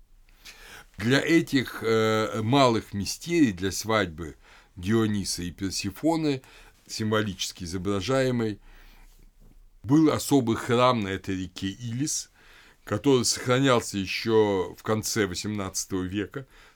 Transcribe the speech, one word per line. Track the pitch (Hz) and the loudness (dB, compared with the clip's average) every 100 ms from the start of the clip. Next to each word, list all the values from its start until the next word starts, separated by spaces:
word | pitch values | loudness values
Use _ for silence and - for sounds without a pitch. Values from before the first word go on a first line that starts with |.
| _ - _ _ - - - - - - | _ -20 _ _ -20 -20 -20 -20 -20 -6
Для | 110 139 | 2 2
этих, | - 165 - 135 110 - | 4 2 4 0 0 -4
э, | 113 113 110 110 110 113 | 0 2 4 2 0 -2
малых | 110 139 127 107 - | 2 4 4 4 -2
мистерий, | 101 92 - 170 170 127 | -6 -6 -8 -2 4 4
для | 87 95 | 2 -4
свадьбы | - 104 110 92 78 78 - - - _ 92 | -4 -2 0 0 -4 -12 -14 -20 -20 _ -8
Диониса | 92 113 110 104 87 - | 0 2 2 0 -2 -6
и | 87 | -8
Персифоны, | - 95 - 98 - 151 165 151 131 - - - _ - | -6 -6 -6 -6 -2 -2 0 -2 -4 -8 -20 -20 _ -14
символически | - 110 110 107 90 - - | -6 -2 0 -2 -6 -10 -8
изображаемой, | 87 95 92 101 95 135 131 120 110 101 - - - - - - - _ - - - _ | -10 -6 -4 -4 0 0 0 0 -2 -6 -14 -20 -20 -20 -20 -20 -20 _ -20 -20 -20 _
был | 104 151 151 | 2 4 4
особый | 110 - 139 113 110 | 2 2 2 2 -2
храм | - 117 127 120 | 0 4 4 2
на | 98 | -2
этой | 95 - 92 | -4 -4 -6
реке | 92 - 98 | -6 -6 -8
Илис, | 117 120 120 156 - - _ - - - _ | -6 -8 -6 -4 -4 -8 _ -20 -20 -20 _
который | - 104 143 131 107 | -6 -2 4 4 2
сохранялся | - 127 127 139 120 - 101 | -2 0 2 4 2 0 -4
еще | 90 - 113 110 104 95 87 - | -4 -4 2 4 4 2 -4 -6
в | |
конце | - 107 - 113 95 | -4 -2 -2 0 -2
восемнадцатого | 87 104 104 95 - - 95 | -2 -6 -6 -6 -8 -6 -4
века. | 92 101 95 139 131 - - | -4 -4 -6 -10 -16 -20 -20